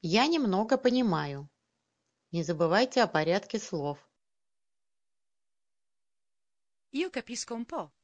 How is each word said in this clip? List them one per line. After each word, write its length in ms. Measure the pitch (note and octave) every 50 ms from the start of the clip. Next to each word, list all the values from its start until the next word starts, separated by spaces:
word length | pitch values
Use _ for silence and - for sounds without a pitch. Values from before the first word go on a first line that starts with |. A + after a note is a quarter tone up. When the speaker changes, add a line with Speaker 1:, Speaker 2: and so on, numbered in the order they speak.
Speaker 1:
Я 280 | - E3 E3 G#3+ B3+ D4+
немного 500 | E4+ D#4+ C#4 G#3+ F#3 F#3 A3 A3 C4+ B3+
понимаю. 720 | - B3+ B3 B3+ B3+ A3 E3+ D#3 D3+ C#3+ C#3 C#3 C#3+ D3 _ _ _ _ _ _ _ _ _ _ _ _ _ _ _ _
Не 140 | - E3+ E3
забывайте 580 | D3 F3 D3+ E3+ E3 E3+ G#3 B3+ B3+ - C4 A#3
о 60 | -
порядке 500 | - D#3+ D#3 D#3+ F3 G3+ G3+ - - A3
слов. 400 | - - - D#3+ C#3+ D3 C#3+ - _ _ _ _ _ _ _ _ _ _ _ _ _ _ _ _ _ _ _ _ _ _ _ _ _ _ _ _ _ _ _ _ _ _ _ _ _ _ _ _ _ _ _ _ _ _ _ _ _ _ _ _ _ _ _ _ _ _ -
Speaker 2:
Io 180 | C4+ E4+ F#4
capisco 440 | - C4 A3+ - A#3+ A3+ - - A#3+
un 100 | A3+ A#3
po'. 260 | _ - D#4 F3+ D3 _ _